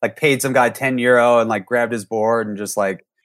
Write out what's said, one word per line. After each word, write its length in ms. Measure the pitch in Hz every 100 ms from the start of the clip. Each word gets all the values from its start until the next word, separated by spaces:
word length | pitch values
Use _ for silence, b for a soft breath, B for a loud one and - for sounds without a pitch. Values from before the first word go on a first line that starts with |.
Like, 140 | 113 -
paid 260 | 156 135
some 100 | 139
guy 180 | 131 120
ten 280 | - 135 127
euro 400 | 123 123 120 120
and, 80 | 113
like, 160 | 110 -
grabbed 260 | 120 117
his 120 | 117
board 440 | 95 113 110 117 107
and 80 | 101
just, 180 | 104 -
like, 300 | 98 92 _ _